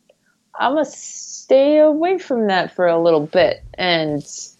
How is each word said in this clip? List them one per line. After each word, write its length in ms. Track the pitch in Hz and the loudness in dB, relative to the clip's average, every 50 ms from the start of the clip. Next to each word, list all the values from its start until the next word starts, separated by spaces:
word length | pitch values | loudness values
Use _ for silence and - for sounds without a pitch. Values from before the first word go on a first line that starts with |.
| _ _ _ _ _ _ _ _ _ _ - - | _ _ _ _ _ _ _ _ _ _ -10 -4
I'm 140 | - 240 277 | -4 -2 0
gonna 120 | 311 302 | -2 -4
stay 920 | - - - - - - - - - - - - - 262 269 277 294 302 302 | -4 -6 -16 -18 -18 -18 -18 -18 -18 -18 -10 -2 2 2 4 4 4 4 4
away 400 | 302 311 294 311 330 359 381 349 | 4 4 2 2 0 -2 -2 -2
from 280 | - - 262 233 220 202 | -4 -4 -4 -2 0 0
that 280 | 190 180 160 156 - | 0 0 -2 -4 -2
for 100 | - 180 170 | 0 0 2
a 140 | 165 165 | 2 2
little 240 | 170 170 165 151 147 | 2 2 2 2 0
bit. 380 | 156 - 180 165 - - - - - - | 0 0 2 2 2 0 -4 -10 -16 -10
And 500 | - 185 180 170 165 156 151 147 143 - - - - - - - _ | -6 -2 -2 0 0 -2 -2 -4 -6 -8 -10 -16 -18 -18 -18 -20 _